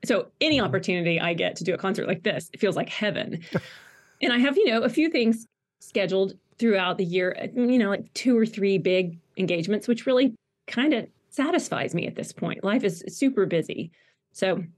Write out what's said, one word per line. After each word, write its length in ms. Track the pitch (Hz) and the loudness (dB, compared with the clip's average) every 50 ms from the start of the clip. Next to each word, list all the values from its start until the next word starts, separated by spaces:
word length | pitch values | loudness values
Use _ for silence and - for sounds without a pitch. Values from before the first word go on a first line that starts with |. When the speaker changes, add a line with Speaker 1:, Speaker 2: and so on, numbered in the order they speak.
| - | -2
Speaker 1:
So 240 | - 226 175 - - _ - | 0 0 0 0 -4 _ 0
any 160 | 294 311 294 254 | 2 2 2 2
Speaker 2:
Mm-hmm. 80 | 202 | 2
Speaker 1:
opportunity 520 | 143 156 190 190 - 180 180 170 170 165 160 | 0 0 -2 0 0 0 0 2 0 0 0
I 120 | 170 175 170 | 0 -2 -2
get 220 | 165 90 - - | 0 -2 -2 -4
to 80 | - 165 | -4 -4
do 100 | 185 170 | -4 -2
a 40 | - | -2
concert 280 | - 190 175 - - | -2 -2 -2 -2 -2
like 160 | - 185 165 | -4 -4 -2
this, 280 | - 214 151 - - - | -2 -4 -4 -4 -6 -10
it 80 | - - | -6 -2
feels 160 | 214 190 - | -2 0 0
like 120 | - - - | -2 -4 -6
heaven. 500 | - - 214 208 - - - - - 165 - - | -6 -4 -4 -2 -2 -4 -6 -6 -8 -10 -8 -6
Speaker 2:
<laughs> 0 | - - - - - - - - - - _ _ _ - | -6 -6 -6 -8 -18 -20 -20 -20 -20 -20 _ _ _ -4
Speaker 1:
And 100 | - 262 | -2 0
I 60 | 240 247 | 2 2
have, 180 | 254 285 277 | 2 2 4
you 100 | 403 440 | 4 4
know, 140 | 254 220 226 | 4 4 2
a 80 | - 247 | 0 0
few 220 | - 311 311 330 | 2 2 0 2
things 340 | 339 254 226 226 226 226 - _ _ _ _ _ _ _ | 2 2 2 2 2 0 -4 _ _ _ _ _ _ _
scheduled 540 | - - - 214 190 170 190 190 196 190 - - _ _ _ - | -10 -4 -2 -2 0 0 2 0 0 0 -4 -10 _ _ _ 0
throughout 380 | 233 233 202 190 180 180 170 208 | 2 2 4 4 2 0 0 -2
the 60 | 185 | -2
year, 320 | 170 175 185 185 185 - - - - - | 0 0 0 0 0 -2 -4 -8 -6 -2
you 240 | 247 240 240 254 247 | 0 2 4 4 4
know, 120 | 208 202 | 4 2
like 200 | 196 - - - - | 0 -2 -6 -8 -8
two 240 | - - 262 240 226 | -2 0 2 4 4
or 80 | 220 | 4
three 320 | 220 - 208 202 196 196 175 | 2 0 0 0 2 2 2
big 400 | - 180 185 185 185 170 170 - _ _ - | 2 2 2 2 2 0 -4 -10 _ _ -6
engagements, 500 | - 185 175 175 170 165 185 214 202 - 240 | -4 -2 0 0 0 0 0 -2 0 0 0
which 180 | 233 233 - | -2 0 0
really 280 | 269 254 254 277 247 220 - _ _ _ _ _ - | 2 2 4 4 2 0 -4 _ _ _ _ _ -6
kinda 400 | - 233 277 311 269 220 165 - _ _ _ _ | -2 0 2 2 2 0 -2 -6 _ _ _ _
satisfies 640 | - 294 269 320 349 311 - - - - - - 165 | -4 -2 0 0 0 0 0 -2 -4 -4 -4 -2 -2
me 120 | 170 - | -4 -4
at 80 | - - | -4 -6
this 180 | - - - | -8 -10 -10
point. 300 | - - - - - - - | -8 -6 -6 -6 -4 -4 -2
Life 200 | 196 214 - - | 0 2 2 2
is 180 | 196 165 - - 185 | 0 -2 -4 -10 -10
super 360 | - - 277 262 262 208 190 | -4 0 0 2 2 2 2
busy. 460 | - 180 160 160 - - - 160 165 _ _ _ _ _ _ _ _ | 2 2 0 -2 -2 -6 -8 -10 -10 _ _ _ _ _ _ _ _
So 300 | - - 196 190 170 165 165 - - | -8 -2 -2 0 0 -2 -4 -8 -12